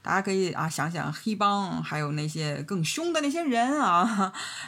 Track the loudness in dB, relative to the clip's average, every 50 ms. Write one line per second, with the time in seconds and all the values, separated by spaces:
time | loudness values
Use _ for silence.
0 | -2 0 0 0 2 2 2 2 2 0 0 -2 -2 -2 0 -2 -2 -2 -2 -2
1 | -4 -4 -6 -4 -4 -4 0 2 2 2 2 2 0 -2 -2 -4 -4 -4 -2 -2
2 | -2 -2 -2 -2 -4 -4 -4 -4 -4 -4 -4 -4 -4 -4 -2 -2 0 0 -2 -2
3 | -2 0 0 0 0 0 0 0 0 2 2 2 2 2 2 2 4 4 6 6
4 | 4 4 2 2 0 0 -2 -8 -10 -10 -10 -10 -12